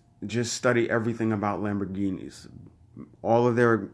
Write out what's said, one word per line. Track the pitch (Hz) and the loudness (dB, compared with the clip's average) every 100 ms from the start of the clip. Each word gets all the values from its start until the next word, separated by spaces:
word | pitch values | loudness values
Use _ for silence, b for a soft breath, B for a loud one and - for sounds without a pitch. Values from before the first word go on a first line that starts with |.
| _ - 104 | _ -14 -6
just | 113 113 | -4 -4
study | - 127 120 113 | -2 0 2 2
everything | 117 113 113 113 | 0 -2 -2 -2
about | 107 104 92 | 0 -2 -2
Lamborghinis, | 104 101 92 95 101 92 - - - - - _ _ - - - | -4 -4 -4 -4 -4 -4 -10 -18 -20 -20 -20 _ _ -20 -20 -6
all | 98 117 123 | 2 4 4
of | |
their | 117 120 113 98 | 4 4 4 -2